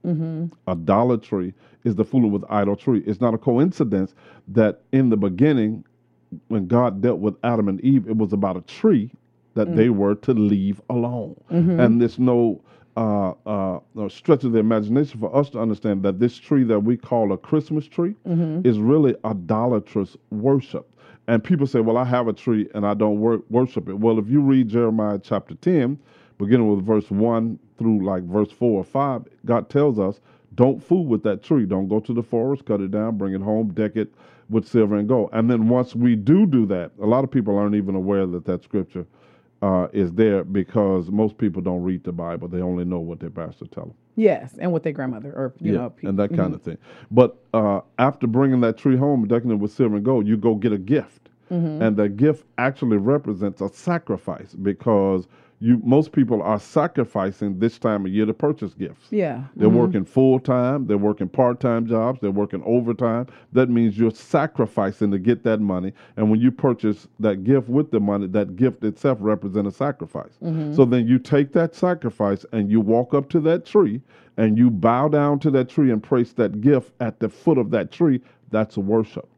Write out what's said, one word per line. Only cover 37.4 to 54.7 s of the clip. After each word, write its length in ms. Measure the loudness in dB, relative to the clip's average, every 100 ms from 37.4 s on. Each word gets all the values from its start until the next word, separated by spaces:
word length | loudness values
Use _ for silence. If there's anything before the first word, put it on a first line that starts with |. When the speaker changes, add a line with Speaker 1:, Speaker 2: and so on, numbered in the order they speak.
| 0 0
Speaker 2:
aren't 180 | 0 -2
even 200 | -2 -4
aware 300 | -2 -2 -2
that 200 | -6 -6
that 180 | -6
scripture, 420 | _ -6 -6 -12 -14 _ _ _ _ _
uh, 260 | 0 0 0
is 220 | -2 -2
there 300 | 2 2 2
because 680 | -2 -4 -2 0 0 0 -2
most 260 | -2 -2 -2
people 220 | -4 -4
don't 220 | -6 -4
read 200 | -4 -6
the 80 | -8
Bible. 340 | -10 -8 -10 -8
They 140 | -6
only 240 | -4 -4 -4
know 140 | -6
what 200 | -8 -12
their 120 | -12
pastor 340 | -12 -14 -14 -18
tell 180 | -16 -16
'em. 80 | -20 _ 0
Speaker 1:
Yes, 400 | 2 0 -8 -8
and 120 | -4
what 100 | -2
their 100 | -4
grandmother 380 | -6 -8 -8 -12 -8
or, 180 | -8 -6
you 140 | -4
Speaker 2:
Yeah, 40 | -2
Speaker 1:
know, 100 | -4
pe- 160 | -8 -4
Speaker 2:
and 100 | -2
that 100 | 0
kind 120 | 0
Speaker 1:
mm-hmm. 120 | -2 -4
Speaker 2:
of 60 |
thing. 140 | -12 -14 -18 -20 0
But, 260 | 4 4 0 _
uh, 280 | 0 0 -2 -6 0
after 260 | 0 0 -2
bringing 340 | 2 2 2
that 160 | 0 0
tree 180 | 0 2
home, 300 | 2 0 0
decking 240 | 0 0
it 40 | -2
with 120 | -4
silver 240 | 0 0 0
and 80 | 0
gold, 200 | 0 0
you 100 | 0
go 180 | 0 0
get 180 | -2
a 40 | -2
gift. 500 | -2 -2 -2 _ _ _ _
Speaker 1:
Mm-hmm. 300 | -4 -4 0
Speaker 2:
And 140 | 0 0
that 200 | -2 2
gift 280 | 0 0 _ -4
actually 400 | -2 -2 0 0
represents 640 | 0 -2 -2 -6 -6 -6
a 80 | -10
sacrifice 840 | -6 -6 -6 -4 -8 -6 -12 -14
because 760 | -6 -4